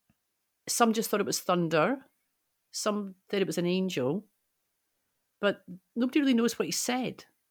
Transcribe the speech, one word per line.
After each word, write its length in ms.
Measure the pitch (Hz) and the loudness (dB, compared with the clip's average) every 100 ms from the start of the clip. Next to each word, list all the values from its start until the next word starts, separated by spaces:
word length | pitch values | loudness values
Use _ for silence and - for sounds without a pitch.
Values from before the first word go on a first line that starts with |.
| _ _ _ _ _ _ - | _ _ _ _ _ _ -6
some 260 | - 233 | 2 2
just 160 | 220 190 | 2 0
thought 80 | 208 | 0
it 60 | 131 | 0
was 120 | - | -2
thunder, 560 | - 180 170 160 175 269 - _ _ _ _ _ _ | 0 0 2 2 2 0 -8 _ _ _ _ _ _
some 440 | - 214 208 101 - - | -6 -4 -4 -6 -12 -6
said 120 | 202 | -2
it 60 | 185 | 0
was 100 | - | 0
an 60 | 175 | 0
angel, 580 | 185 185 175 127 180 - _ _ _ _ _ _ _ _ _ _ _ | 0 0 -2 -2 -2 -6 _ _ _ _ _ _ _ _ _ _ _
but 200 | 202 190 - 180 _ 226 | -2 -2 -8 -20 _ -4
nobody 260 | 254 311 | 0 2
really 120 | 269 | 4
knows 240 | 233 233 - | 4 2 0
what 80 | 175 | -4
he 40 | |
said. 540 | - - 254 220 - - _ _ | -2 -2 -2 -4 -8 -16 _ _